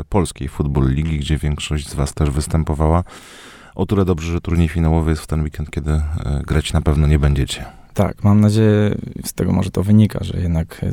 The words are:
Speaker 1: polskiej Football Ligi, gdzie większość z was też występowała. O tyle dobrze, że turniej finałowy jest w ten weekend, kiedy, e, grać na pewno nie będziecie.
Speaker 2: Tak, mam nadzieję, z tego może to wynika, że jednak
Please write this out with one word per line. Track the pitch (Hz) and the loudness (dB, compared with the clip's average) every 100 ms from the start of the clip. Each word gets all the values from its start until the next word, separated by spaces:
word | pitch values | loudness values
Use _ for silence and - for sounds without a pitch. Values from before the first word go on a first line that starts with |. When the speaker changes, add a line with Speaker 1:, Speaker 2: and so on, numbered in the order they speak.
| 76 | -2
Speaker 1:
polskiej | 101 80 - 69 | -2 -2 -4 -8
Football | - 73 67 67 | -4 -2 0 0
Ligi, | 69 80 76 | 0 -2 -4
gdzie | 69 76 | -2 -2
większość | 73 73 - 76 69 | -2 -4 -4 -6 -4
z | |
was | 69 71 | -4 -4
też | - 76 | -2 -2
występowała. | 69 76 82 78 73 78 85 - - - - - - - | 0 -2 -2 0 0 2 2 0 -10 -20 -20 -20 -20 -12
O | - 95 | -6 0
tyle | 101 | 2
dobrze, | 95 80 82 | 2 0 -2
że | 85 | -4
turniej | - 85 82 | 0 2 2
finałowy | 85 80 82 80 | 2 2 2 2
jest | 78 | -2
w | - | -4
ten | 80 | -4
weekend, | 73 - 76 | -4 -6 -8
kiedy, | - 73 | -6 -2
e, | 78 76 78 - 69 69 | -2 -2 -4 -4 -4 -2
grać | 78 - | -2 0
na | 80 | 0
pewno | 78 76 76 | 2 2 4
nie | 76 | 4
będziecie. | 73 67 65 - - - - | 4 2 -2 -6 -12 -18 -8
Speaker 2:
Tak, | - 95 - | -2 -2 0
mam | 104 104 | 2 4
nadzieję, | 104 110 110 104 104 - - - | 4 4 4 4 2 -2 -6 -12
z | - | -10
tego | - 92 | -4 0
może | 92 95 | 0 0
to | 98 | -2
wynika, | 98 107 107 - | 4 6 4 0
że | 90 90 | -6 -4
jednak | 87 82 82 - 95 | 0 0 -2 -6 -6